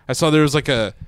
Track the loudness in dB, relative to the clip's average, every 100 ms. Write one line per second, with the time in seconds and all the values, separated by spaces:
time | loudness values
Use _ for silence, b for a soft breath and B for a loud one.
0 | -8 -2 2 4 2 0 -2 -2 -2 -6